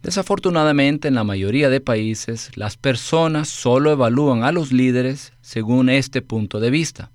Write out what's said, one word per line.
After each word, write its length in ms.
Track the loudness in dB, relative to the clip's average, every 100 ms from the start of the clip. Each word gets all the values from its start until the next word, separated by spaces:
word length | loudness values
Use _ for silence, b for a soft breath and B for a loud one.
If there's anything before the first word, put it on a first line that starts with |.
Desafortunadamente, 1040 | -4 -4 -2 -2 0 2 2 4 2 0 0
en 80 |
la 80 | 0
mayoría 480 | 0 -2 -2 2 2
de 100 | 2
países, 720 | 0 -2 -2 -4 -8 -10 -10 -8
las 200 | -8 -4
personas 720 | -2 -2 0 0 0 -2 -6
solo 440 | -4 0 2 4
evalúan 500 | 2 2 2 2 2
a 80 | 0
los 220 | 0 0
líderes 600 | 2 2 2 -2 -4 -12 _
según 480 | -10 -6 0 2 4
este 320 | 2 0 -6
punto 360 | -6 -6 -4 -2
de 140 | 0
vista. 400 | 0 -2 -8 -18